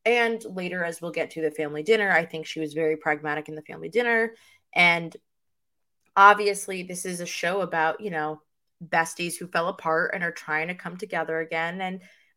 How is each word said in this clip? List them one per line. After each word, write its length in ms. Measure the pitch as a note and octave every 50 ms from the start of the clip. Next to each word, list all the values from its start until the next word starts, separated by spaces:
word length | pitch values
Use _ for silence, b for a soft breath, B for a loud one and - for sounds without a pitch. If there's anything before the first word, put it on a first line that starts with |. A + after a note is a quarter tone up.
| -
And 380 | A3+ A#3+ A#3+ A#3 A3+ A3+ A3 A3+
later, 360 | - F#3 F#3 F3+ F3 F3+ F3+
as 180 | E3+ E3+ E3 -
we'll 120 | E3 E3+
get 180 | - E3+ - -
to 100 | - E3
the 100 | D#3+ D3+
family 320 | D3+ - D3+ D3 D3 D3+ D#3
dinner, 260 | G#3 A3+ A3 G3+ G3
I 140 | F3 D#3+ E3+
think 200 | - - D#3+ D#3
she 120 | - - D#3
was 160 | D#3+ D3 D3
very 220 | E3 D#3+ D#3 D#3+
pragmatic 520 | D#3 - D#3+ D3+ D3 D3+ D3+ D3+ D3+ D3+ D#3
in 60 | D#3
the 80 | D#3
family 260 | - - D#3 D#3+ D#3+ E3
dinner. 460 | E3+ A#3+ A#3+ A#3 A#3 A3+ A3+ A3+ A3+ b b b b b b _ -
And 420 | F#3 F3 E3+ E3+ E3+ E3+ E3 - - _ _ _ _ _ _ _ _ _ _ _ _ _ _ _ _ _ _ _
obviously, 680 | G3 G3 G#3 G#3 G#3 G#3 G3+ G3 F#3+ - - F#3+ F#3
this 220 | F3+ F3+ F3+ F3+ -
is 160 | F#3 F3+ F3
a 60 | F3
show 340 | E3+ - - - E3+ F#3+ G3+
about, 400 | F3+ F3 E3+ E3 D#3+ D#3+ D#3 -
you 100 | G#3+ G3+
know, 300 | E3+ D#3 D3+ D#3 D#3+ - _ _ _ _ _ _ _ - F3
besties 520 | - F3+ E3 E3 - - - F3 E3+ - -
who 80 | F3+
fell 220 | F3 - E3+ E3+ F#3
apart 440 | F#3 - - D#3+ D#3+ E3 F3 - -
and 80 | F#3+ F3
are 80 | E3+
trying 360 | E3+ - - D#3+ D3+ D#3 D#3+ F3
to 60 | F3+
come 220 | F3+ - F3 F3+
together 440 | F3+ G#3+ F#3 F#3 E3 D#3+ D#3+ D#3+ D#3+
again. 400 | D#3+ D#3+ E3 D#3+ E3 E3+ F3+ F#3+
And 200 | F#3 F#3 F#3+ F#3 b b b b b b b